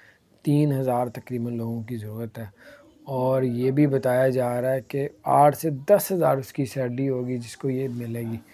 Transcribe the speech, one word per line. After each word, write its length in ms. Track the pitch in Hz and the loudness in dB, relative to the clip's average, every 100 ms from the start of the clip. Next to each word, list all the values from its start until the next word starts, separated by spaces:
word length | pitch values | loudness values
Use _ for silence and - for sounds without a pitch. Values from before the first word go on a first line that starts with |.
| - _ _ _ | -20 _ _ _
तीन 280 | 151 147 151 | 0 2 2
हज़ार 360 | 135 131 120 123 | 0 0 0 -2
तकरीबन 440 | 113 - 123 120 | -6 -8 -6 -4
लोगों 300 | 117 113 117 | -6 -6 -8
की 140 | 110 120 | -8 -10
ज़रूरत 420 | 107 110 113 - | -10 -10 -10 -12
है। 420 | 104 - - - _ _ - | -14 -16 -20 -20 _ _ -6
और 360 | 131 131 131 | -2 2 2
ये 260 | 127 120 131 | 0 0 2
भी 160 | 139 147 | 4 4
बताया 420 | 135 127 127 135 | 4 2 4 4
जा 320 | 127 123 123 | 2 0 0
रहा 100 | 127 | 0
है 100 | 135 | -2
कि 280 | - 139 143 - - | -4 -6 -6 -6 2
आठ 280 | 139 147 | 6 6
से 160 | 147 160 | 4 -4
दस 380 | 135 143 202 - | -4 4 4 4
हज़ार 260 | 185 147 135 | 2 2 2
उसकी 280 | 123 - 131 | -2 -6 -4
सैलरी 400 | 139 123 123 139 | -4 -4 -2 -2
होगी 320 | 127 123 123 | -2 -2 -6
जिसको 320 | 117 - 135 | -8 -6 -4
ये 180 | 131 135 | -2 -4
मिलेगी। 500 | 120 117 117 117 113 - | -6 -6 -6 -6 -8 -12